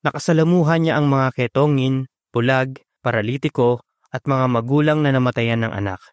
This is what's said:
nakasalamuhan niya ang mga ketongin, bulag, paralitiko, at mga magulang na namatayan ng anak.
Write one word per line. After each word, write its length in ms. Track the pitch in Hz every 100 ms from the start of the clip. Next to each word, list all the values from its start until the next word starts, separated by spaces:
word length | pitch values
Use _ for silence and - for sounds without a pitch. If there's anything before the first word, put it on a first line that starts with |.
nakasalamuhan 800 | 151 147 - 160 160 180 156 165
niya 160 | 160 135
ang 80 | 147
mga 280 | 135 131 -
ketongin, 720 | 120 135 147 139 131 131 131 _ _
bulag, 440 | 120 120 131 131 131 _ _
paralitiko, 840 | 127 117 107 131 151 - 120 120 _ _ _
at 160 | 131 143
mga 200 | 135 131
magulang 560 | 120 117 143 151 151 147
na 80 |
namatayan 520 | 135 127 120 117 117 113
ng 40 |
anak. 280 | 95 101 92 -